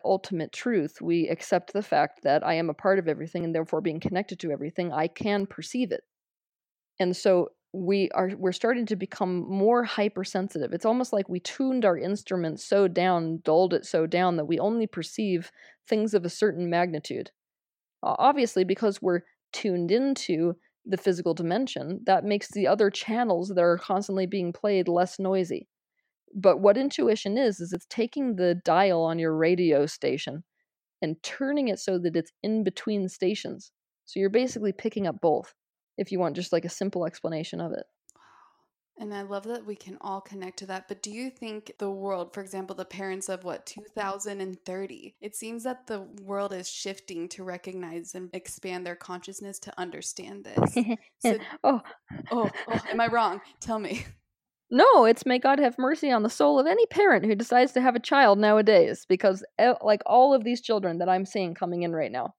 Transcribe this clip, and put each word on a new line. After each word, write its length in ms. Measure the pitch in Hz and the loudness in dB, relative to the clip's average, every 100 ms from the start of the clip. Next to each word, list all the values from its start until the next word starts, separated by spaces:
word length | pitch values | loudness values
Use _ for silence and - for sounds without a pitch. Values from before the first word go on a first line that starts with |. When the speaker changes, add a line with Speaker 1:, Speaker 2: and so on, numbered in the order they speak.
| - | 2
Speaker 1:
ultimate 480 | 190 - 175 156 | 0 0 -6 -6
truth, 480 | - 247 220 156 - | -6 -2 0 -2 -4
we 260 | 165 170 160 | -2 0 0
accept 460 | 165 - 180 175 | -2 0 -2 0
the 80 | 196 | -6
fact 400 | 208 151 151 - | 0 0 0 -2
that 220 | - 147 - | 0 2 2
I 80 | |
am 160 | 165 165 | 0 -2
a 40 | |
part 260 | - 196 196 | -2 0 2
of 80 | 165 | 0
everything, 360 | 151 160 175 | -4 -6 -6
and 100 | 170 | -2
therefore 280 | 160 160 160 | -2 -2 -2
being 180 | 160 156 | -2 -4
connected 400 | - 185 202 185 | -4 -4 -4 -8
to 120 | 170 | -6
everything, 420 | 139 147 - 175 | -6 -6 -6 -4
I 140 | 143 165 | -2 -4
can 380 | - 214 202 196 | -4 -2 -2 -4
perceive 460 | - 165 247 247 | -8 -10 -4 -4
it. 120 | - - _ _ _ _ _ _ _ _ - | -4 -10 _ _ _ _ _ _ _ _ -2
And 160 | 180 180 | 0 2
so 340 | 208 180 165 - _ | 4 4 2 -4 _
we 360 | 185 180 202 190 | -6 0 0 2
are, 200 | - 185 196 | 0 -2 -2
we're 160 | 185 | -4
starting 320 | 180 226 247 226 | 0 0 0 -2
to 100 | 202 | -4
become 500 | 190 - 185 180 - | -6 -4 -2 -2 -2
more 340 | 190 202 240 | 2 4 4
hypersensitive. 880 | 233 - 208 196 190 196 196 160 131 | 2 0 -2 -2 -4 -4 -4 -4 -6
It's 140 | 170 220 | -2 0
almost 260 | 240 254 | 0 0
like 160 | 208 196 | -2 -2
we 140 | 180 | -6
tuned 420 | - - 262 262 | -6 -4 -2 2
our 140 | 214 170 | 2 2
instrument 640 | 180 208 - 185 165 156 | 0 -4 -4 -2 -2 -4
so 260 | - 196 196 | 0 2 4
down, 520 | 180 185 175 165 165 | 2 2 2 0 -2
dulled 300 | - 160 185 | 2 4 4
it 120 | 175 - | 0 -2
so 200 | 170 160 | -2 0
down 300 | 175 180 170 | 2 2 0
that 80 | 151 | 0
we 120 | 170 | 0
only 300 | 196 233 220 | 0 0 -2
perceive 640 | - 156 - 214 175 175 - - _ - | -6 -8 -4 -2 -2 -4 -16 -20 _ -2
things 280 | 214 214 | 0 2
of 100 | 208 | 0
a 60 | 175 | 0
certain 400 | - 214 160 175 | 0 0 0 0
magnitude. 600 | 170 180 156 - 127 - - _ _ _ _ _ _ | 2 0 -2 -6 -8 -10 -14 _ _ _ _ _ _
O-, 120 | - - | -2 2
obviously, 460 | 262 285 233 - | 4 4 2 0
because 380 | 185 196 220 196 | 0 2 0 0
we're 200 | 190 175 - _ _ | 0 -2 -4 _ _
tuned 400 | - 208 180 170 | -6 -2 -2 2
into 600 | 220 269 269 - 160 170 170 _ _ - | 2 2 -2 -2 0 0 -2 _ _ -6
the 100 | 190 | -2
physical 360 | - 175 175 | 0 0 0
dimension, 680 | 165 165 190 262 - 139 190 226 | -2 -2 -2 -2 -6 -8 -6 2
that 180 | 190 | 2
makes 280 | 208 208 - | 2 -2 -2
the 160 | 208 143 | -2 2
other 220 | 202 202 | 4 2
channels 600 | - - 233 240 175 185 | 0 -4 -2 0 0 0
that 120 | 180 | 2
are 160 | 175 170 | 2 2
constantly 500 | - 190 202 190 185 | 0 -4 -2 -2 -2
being 260 | 202 175 | -2 -4
played 340 | 175 208 196 175 | -2 0 0 2
less 320 | 175 180 - | 2 0 -2
noisy. 480 | 190 190 180 - - _ _ _ _ _ _ 202 | -2 -2 -2 -6 -10 _ _ _ _ _ _ 2
But 220 | 190 156 | 4 6
what 180 | 202 202 | 6 6
intuition 600 | 277 - 247 214 196 220 | 2 2 2 2 0 0
is, 220 | 254 190 | 0 0
is 140 | 170 | -6
it's 140 | 180 - | -8 -8
taking 460 | - 240 294 262 190 | -4 -4 -2 -4 0
the 200 | 180 175 - | 2 2 4
dial 360 | 170 196 170 | 4 4 4
on 160 | 165 165 | 0 0
your 180 | 165 156 | 0 2
radio 500 | 160 180 175 143 151 | 2 4 4 4 2
station 580 | - 135 131 - 139 - _ _ _ _ _ | -2 -2 -2 -4 -10 -14 _ _ _ _ _
and 200 | 160 165 | -6 -6
turning 460 | - - 269 294 254 | -10 -6 -2 0 -2
it 100 | 185 | -2
so 180 | - 185 | -2 -2
that 180 | 175 165 | 0 -2
it's 160 | 165 _ | -4 _
in 200 | 202 220 | -4 -2
between 460 | 190 - - 208 185 | -2 -4 -4 -2 -4
stations. 600 | - 185 214 - - - _ _ _ - | -4 -4 -4 -6 -12 -16 _ _ _ -12
So 140 | - | -2
you're 100 | 196 | 0
basically 440 | 220 254 233 208 | 2 0 -2 -6
picking 340 | 190 226 214 190 | -4 -6 -4 -4
up 140 | - | 0
both, 320 | 170 147 - _ _ _ _ - | 0 0 -2 _ _ _ _ -10
if 140 | 196 | -4
you 80 | 190 | -2
want 160 | 170 147 | -2 -2
just, 160 | 180 | -2
like, 140 | 170 170 | -2 -2
a 40 | |
simple 360 | - 196 185 165 | -6 -6 -4 -6
explanation 560 | - - 160 165 175 | -6 -8 -6 -8 -8
of 100 | 170 | -8
it. 140 | - - _ _ _ | -8 -12 _ _ _
Speaker 2:
Wow. 60 | _ _ _ _ _ _ _ - | _ _ _ _ _ _ _ -18
And 160 | 208 | -12
I 80 | 202 | -12
love 240 | 196 202 208 | -10 -10 -8
that 200 | 240 208 | -10 -10
we 120 | 202 | -14
can 200 | - - | -14 -14
all 180 | 202 196 | -10 -10
connect 400 | 190 196 185 185 | -10 -14 -14 -14
to 60 | 190 | -12
that. 240 | 190 190 | -12 -12
But 120 | 196 | -12
do 80 | 208 | -12
you 200 | 214 262 | -10 -12
think 420 | 254 226 214 208 - | -12 -12 -12 -14 -10
the 100 | 202 | -8
world, 440 | 196 196 190 175 | -6 -6 -6 -6
for 80 | 202 | -12
example, 340 | 190 190 190 185 | -12 -12 -10 -12
the 80 | |
parents 460 | 180 180 196 190 190 | -12 -10 -10 -8 -8
of, 160 | 185 180 | -8 -8
what, 200 | 156 - | -10 -12
two 200 | - 208 - | -18 -14 -8
thousand 460 | 196 202 208 196 | -8 -8 -8 -8
and 180 | 190 185 - | -10 -10 -10
thirty, 500 | 185 196 - - - | -10 -10 -12 -20 -18
it 140 | 208 - | -14 -12
seems 260 | 226 233 | -12 -10
that 240 | 240 247 - | -10 -10 -10
the 140 | 214 190 208 | -12 -12 -16
world 300 | 196 196 202 | -8 -6 -6
is 180 | 190 180 | -6 -10
shifting 600 | - 196 190 - 175 170 | -10 -10 -10 -12 -10 -10
to 160 | - 185 | -10 -12
recognize 680 | 180 190 185 175 170 170 | -12 -12 -12 -10 -10 -12
and 160 | 185 185 | -14 -12
expand 520 | 185 - - 190 180 175 | -12 -14 -12 -10 -8 -8
their 100 | 175 | -12
consciousness 600 | - 180 180 196 196 196 | -12 -12 -12 -14 -14 -14
to 200 | 202 - | -14 -12
understand 640 | 180 - - - 185 202 | -10 -10 -12 -12 -14 -16
this. 320 | 196 - - - | -6 0 0 0
Speaker 1:
<laughs> 220 | 226 220 _ _ | -2 -4 _ _
Speaker 2:
So, 180 | 247 226 - 311 | 0 0 -4 0
Speaker 1:
Oh. 180 | - 254 - - _ - - | 2 2 -2 -18 _ -16 -6
Speaker 2:
oh, 220 | 240 208 - - | -2 -2 -4 -4
oh, 140 | 226 - | -4 -2
am 100 | 226 | -2
I 80 | 233 | 0
wrong? 320 | 233 214 190 - _ | 2 2 0 -10 _
Tell 180 | - 220 | -6 -6
me. 260 | 202 226 - - _ _ _ _ _ | -4 -8 -10 -16 _ _ _ _ _
Speaker 1:
No, 340 | 247 453 415 226 | 6 8 10 8
it's 220 | 233 - | 6 2
may 100 | 254 | 2
God 220 | 269 277 | 2 4
have 180 | 269 240 | 2 2
mercy 320 | 254 311 294 | -2 0 0
on 120 | 240 | 0
the 60 | 214 | 0
soul 300 | - 294 285 | 2 4 4
of 60 | 294 | 4
any 220 | 403 466 | 4 2
parent 360 | - 403 240 214 | 4 6 6 4
who 100 | 208 | 0
decides 360 | 233 247 254 | 2 4 4
to 80 | - | 4
have 140 | 254 240 | 2 2
a 40 | |
child 400 | - 285 247 202 | 2 6 6 8
nowadays, 640 | 214 214 208 202 165 - - | 6 6 8 8 6 2 0
because, 360 | 185 208 190 214 - | 2 4 2 -2 2
eh, 160 | 233 240 | 4 4
like, 180 | - 208 - | 2 2 4
all 260 | 240 262 | 6 8
of 100 | 269 | 6
these 160 | 220 240 | 2 -4
children 380 | - 214 196 165 | -2 -2 0 0
that 100 | 180 | 2
I'm 160 | 185 190 | 0 0
seeing 280 | 208 180 | -4 -4
coming 300 | 170 175 175 | -4 -4 -2
in 100 | 170 | -2
right 180 | 165 131 | -2 -4
now, 220 | 123 117 | -4 -6